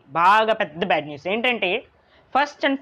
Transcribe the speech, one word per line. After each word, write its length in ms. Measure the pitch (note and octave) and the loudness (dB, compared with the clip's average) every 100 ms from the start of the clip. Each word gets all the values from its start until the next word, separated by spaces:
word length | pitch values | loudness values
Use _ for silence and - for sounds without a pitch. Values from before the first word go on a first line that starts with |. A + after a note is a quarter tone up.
| - D#3 | -6 2
బాగా 360 | F3+ G#3+ A3 | 4 4 2
పెద్ద 340 | A3 F#3 D#3 F#3 | 0 -4 -4 -2
బ్యాడ్ 160 | E3 D3 | -2 -4
న్యూస్. 160 | C#3+ F3 | -8 -6
ఏంటంటే, 440 | A3 B3 A3+ F#3 A3+ - _ _ _ _ | -2 -2 -2 -2 -4 -8 _ _ _ _
first 280 | C4 C#4+ - D4 | -2 -2 -2 -2
and 120 | C4+ | -2